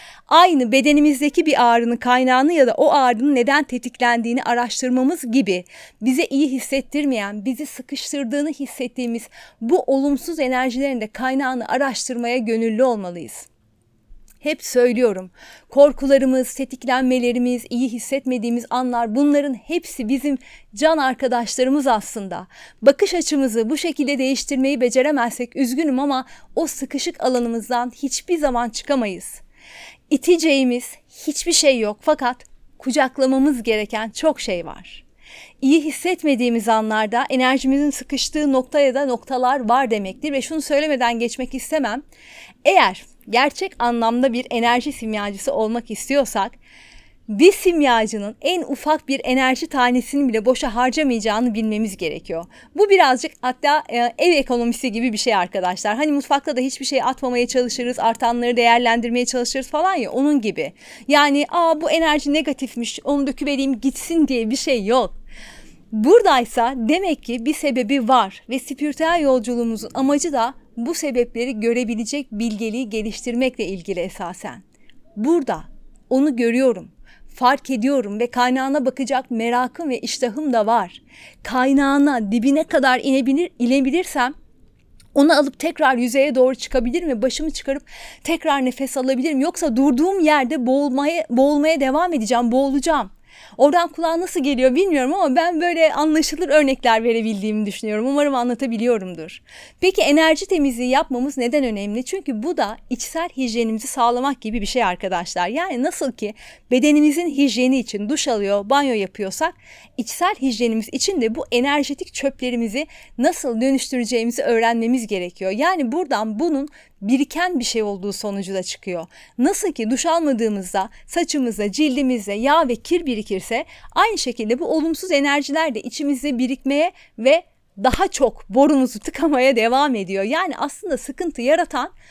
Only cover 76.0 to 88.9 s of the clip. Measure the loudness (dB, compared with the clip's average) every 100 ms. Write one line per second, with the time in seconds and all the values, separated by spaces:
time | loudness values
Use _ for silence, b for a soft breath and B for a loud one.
76 | -2 0 0 0 0 2 2 0 -6 -20
77 | b b b 0 2 2 -2 -2 0 0
78 | -2 -2 -4 0 0 0 0 -2 -2 -2
79 | -2 -2 -2 -4 0 0 -2 -4 -6 -6
80 | -6 -4 -4 -2 -2 0 2 2 0 -8
81 | _ B B B -6 0 2 4 4 4
82 | 2 2 0 0 2 2 2 2 2 2
83 | 2 0 2 0 -2 -2 0 2 2 0
84 | -2 -2 -2 -4 _ _ -20 _ _ -20
85 | -4 4 4 6 2 -2 -6 0 2 2
86 | 0 2 2 4 2 2 -4 -2 -2 -2
87 | -2 -2 -2 -2 -6 -6 -6 -8 -10 B
88 | B B -6 -4 0 0 -2 -4 -6